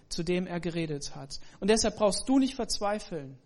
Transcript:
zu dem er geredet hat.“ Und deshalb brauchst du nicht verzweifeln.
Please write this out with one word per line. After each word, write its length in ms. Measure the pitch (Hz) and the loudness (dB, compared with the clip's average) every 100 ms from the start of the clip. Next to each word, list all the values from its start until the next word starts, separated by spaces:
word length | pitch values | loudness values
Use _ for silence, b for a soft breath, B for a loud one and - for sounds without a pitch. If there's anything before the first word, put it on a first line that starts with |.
| _ | _
zu 140 | - | -4
dem 240 | 170 180 180 | 0 0 0
er 120 | 175 | -4
geredet 560 | 170 165 160 147 - | -4 -2 -2 -4 -8
hat.“ 240 | - 135 - B B | -12 -12 -12 B B
Und 80 | 202 | 4
deshalb 280 | 220 220 - | 4 4 2
brauchst 320 | 208 185 - | 2 2 4
du 100 | 269 | 4
nicht 160 | 262 | 4
verzweifeln. 840 | - 233 - 202 214 - 170 135 135 | 0 -4 -2 -2 -2 -4 -8 -10 -14